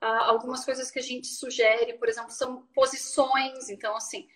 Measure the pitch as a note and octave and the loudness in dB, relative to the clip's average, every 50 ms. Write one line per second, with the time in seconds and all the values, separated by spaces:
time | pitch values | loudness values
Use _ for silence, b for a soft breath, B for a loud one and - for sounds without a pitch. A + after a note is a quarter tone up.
0 | A3+ A3 A3+ A3+ - A3+ A3+ A3+ A#3+ B3 B3+ B3+ - - C4 C4 B3+ - - C4 | -2 0 2 2 4 4 4 4 2 -2 -6 -4 -4 -4 -4 -4 -4 -6 -6 -8
1 | B3 - B3 B3 B3 - - - - B3+ B3+ - A3+ A3 A3 A#3 A#3 A3+ A3+ - | -6 -6 -8 -8 -8 -10 -10 -8 -8 -4 2 4 6 6 6 4 2 0 -2 -2
2 | A#3 A3+ A3 A#3 A3+ G#3+ - - C4+ B3+ B3+ B3+ - _ - C#4 C4 C4 C4+ - | -2 -2 -2 -2 -6 -8 -4 -4 -4 -4 -6 -10 -10 _ 2 2 2 2 2 -6
3 | - - - D4+ C4+ C4 C4 C4 C4 C4 C4 - - - G3+ G3+ - G#3+ G#3+ A3+ | -8 -2 2 2 4 4 4 2 2 0 -4 -8 -12 -12 -10 -6 -4 -4 -4 -4
4 | - - - - - b b | -6 -8 -10 -12 -12 b b